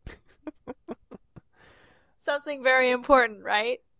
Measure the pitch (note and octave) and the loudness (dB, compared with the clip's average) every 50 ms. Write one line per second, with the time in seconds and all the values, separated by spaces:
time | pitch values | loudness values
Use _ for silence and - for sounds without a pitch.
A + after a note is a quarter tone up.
0 | - - - - _ _ _ _ - D4+ - _ _ - C4+ _ _ - - - | -20 -20 -20 -20 _ _ _ _ -18 -18 -18 _ _ -18 -18 _ _ -18 -18 -18
1 | _ - A#3+ - _ _ - - - _ _ _ _ - _ _ _ _ _ _ | _ -20 -20 -20 _ _ -20 -20 -20 _ _ _ _ -20 _ _ _ _ _ _
2 | _ _ _ _ - D#4+ C#4+ D4 - D#4 D4 C4+ A#3+ C4 C4 C4 B3+ B3+ B3+ B3 | _ _ _ _ -6 -6 -6 -6 -6 -8 -8 -2 0 2 4 4 4 2 0 0
3 | A#3+ - C#4+ C4 A#3+ A3+ G#3+ F#3+ F#3 F#3+ G3+ G#3 A3 A#3+ B3+ - _ _ _ _ | 2 4 4 4 4 2 -2 -8 -6 -2 -2 0 0 -2 -4 -6 _ _ _ _